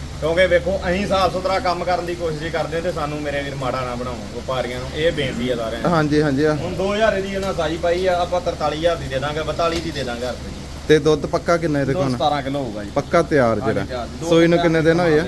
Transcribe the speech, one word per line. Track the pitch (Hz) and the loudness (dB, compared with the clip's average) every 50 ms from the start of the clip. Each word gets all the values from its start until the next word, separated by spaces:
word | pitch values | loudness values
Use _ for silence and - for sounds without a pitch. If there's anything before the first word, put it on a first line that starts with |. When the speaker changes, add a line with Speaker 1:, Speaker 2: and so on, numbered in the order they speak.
| - - - - | -12 -12 -8 -4
Speaker 1:
ਕਿਉਂਕਿ | 143 156 165 175 185 | -2 0 2 4 4
ਵੇਖੋ | 180 175 175 - 170 190 190 185 185 | 4 4 2 2 0 -2 -2 0 0
ਅਸੀਂ | 175 190 208 | 0 0 0
ਸਾਫ਼ | 190 202 190 190 175 156 | 0 2 2 2 2 0
ਸੁਥਰਾ | 185 180 185 190 190 | 0 -2 0 0 0
ਕੰਮ | - 180 170 175 180 | 0 0 -2 -2 0
ਕਰਨ | 170 180 170 170 | 0 0 0 -2
ਦੀ | 170 175 | -4 -4
ਕੋਸ਼ਿਸ਼ | 170 175 165 156 147 156 165 156 | -4 -4 -4 -4 -4 -4 -4 -2
ਕਰਦੇ | 165 151 143 156 170 | -2 -2 -2 -2 -4
ਤੇ | 165 180 165 | -2 -2 -2
ਸਾਨੂੰ | 160 151 147 151 151 151 | -2 -2 -4 -4 -4 -4
ਮੇਰੇ | 147 143 143 143 | -4 -4 -4 -4
ਵੀਰ | 143 139 | -4 -6
ਮਾੜਾ | 139 135 123 123 131 | -4 -4 -2 -2 -2
ਨਾ | 127 123 120 | -4 -4 -4
ਬਣਾਓ | 120 123 123 120 110 104 - - | -6 -6 -6 -6 -8 -8 -10 -10
ਵਪਾਰੀਆਂ | 120 113 - 131 127 120 120 123 127 | -8 -6 -4 -2 -2 -2 -4 -4 -6
ਨੂੰ, | 127 131 135 | -8 -6 -4
ਇਹ | 151 156 170 156 | 0 0 0 0
ਬੇਨਤੀ | 147 139 131 123 117 123 123 | 0 -2 -2 -2 -2 -2 -2
ਹੈ | 123 | -2
ਸਾਰਿਆਂ | 117 117 113 113 117 117 | -2 -2 -4 -4 -2 0
ਨੂੰ। | 156 | 2
Speaker 2:
ਹਾਂਜੀ, | 175 160 151 147 147 151 151 | 2 2 2 2 4 2 2
ਹਾਂਜੀ, | 151 135 131 151 | 2 2 2 2
ਆ। | 156 151 | 2 2
Speaker 1:
ਹੁਣ | 143 151 175 180 | 0 -2 -4 -2
ਦੋ | 165 190 196 202 | -2 -2 0 0
ਹਜ਼ਾਰ | 208 220 214 196 | 2 2 2 2
ਇਹਦੀ | 190 190 196 196 | 2 -2 -4 -4
ਉਹਨਾਂ | 196 190 190 180 | -4 -4 -2 -2
ਸਾਈ | 160 165 156 160 | -2 -2 -2 -2
ਪਾਈ | 170 165 175 170 175 185 | 0 0 0 2 2 2
ਆ, | 185 180 175 | 2 2 2
ਆਪਾਂ | 180 175 175 180 | 0 0 -2 -2
ਤਰਤਾਲੀ | 175 175 165 - 165 151 151 156 | -2 -2 -2 -2 -2 -2 0 0
ਹਜ਼ਾਰ | 160 170 170 | 0 0 0
ਦੀ | 160 135 131 | 0 -2 -4
ਦੇ | 131 131 | -4 -4
ਦਾਂਗੇ, | 131 147 151 156 156 | -2 -2 -4 -4 -4
ਬਤਾਲੀ | 147 147 151 170 165 165 170 | -4 -2 0 0 0 0 -2
ਦੀ | 160 165 | -4 -4
ਦੇ | 143 143 131 | -6 -6 -6
ਦਾਂਗੇ | 120 120 120 123 | -6 -6 -4 -4
ਹਰ | 123 | -6
ਰੁਪਏ | 117 - - - | -6 -6 -8 -10
ਜੀ। | - - - - - - - - | -12 -12 -12 -12 -12 -4 2 4
Speaker 2:
ਤੇ | 151 156 | 4 6
ਦੁੱਧ | 143 156 156 147 135 | 6 4 2 2 0
ਪੱਕਾ | 165 - 165 - - 170 | -2 -2 -2 0 2 2
ਕਿੰਨਾ | 170 165 165 147 143 | 2 2 0 0 0
ਇਹਦੇ | 139 131 135 | 0 0 0
Speaker 1:
ਦੁੱਧ | 135 139 | 0 0
Speaker 2:
ਕੋਲ? | 135 127 | 0 0
Speaker 1:
ਸਤਾਰਾਂ | 117 160 151 147 143 131 | 0 2 0 0 0 -2
ਕਿਲੋ | 135 139 143 | -4 -4 -4
ਹੋਊਗਾ | 139 120 101 107 104 | -4 -6 -6 -8 -8
ਜੀ। | 101 | -4
Speaker 2:
ਪੱਕਾ | - 143 139 - - 170 165 | -4 -4 -2 2 2 2 2
ਤਿਆਰ | 165 156 139 123 117 | 4 4 4 6 4
Speaker 1:
ਹਾਂਜੀ, | 113 107 - | 4 2 0
Speaker 2:
ਜਿਹੜਾ। | - 101 98 98 | 0 0 -2 -2
Speaker 1:
ਤਿਆਰ। | 92 127 123 117 | -4 -6 -6 -8
ਦੋ | 113 - 131 160 165 | -8 -8 -6 0 4
Speaker 2:
ਸੂਈ | 170 165 170 | 4 6 6
ਨੂੰ | 170 170 170 | 6 6 4
Speaker 1:
ਤਿੰਨ | 170 | 4
Speaker 2:
ਕਿੰਨੇ | 170 160 160 151 | 4 2 4 4
ਦਿਨ | 165 165 175 | 4 4 4
ਹੋਏ | 180 170 151 151 | 4 4 4 4
ਆ? | 170 | 2